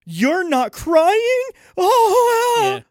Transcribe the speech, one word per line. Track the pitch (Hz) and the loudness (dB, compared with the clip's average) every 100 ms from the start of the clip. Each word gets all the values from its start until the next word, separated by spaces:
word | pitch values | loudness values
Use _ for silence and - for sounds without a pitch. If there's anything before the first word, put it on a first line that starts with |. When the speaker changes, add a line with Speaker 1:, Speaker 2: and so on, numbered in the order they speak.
Speaker 1:
"You're | - 165 254 349 349 | -14 -4 -2 -2 -2
not | 262 240 | -2 -4
crying? | - 311 330 339 427 466 508 523 - _ - | -6 0 2 2 0 0 -2 -4 -12 _ -2
Oh, | 370 494 453 480 480 453 480 466 | 2 2 2 2 2 0 0 0
ah." | |
Speaker 2:
Yeah. | 440 - - | -2 -4 -12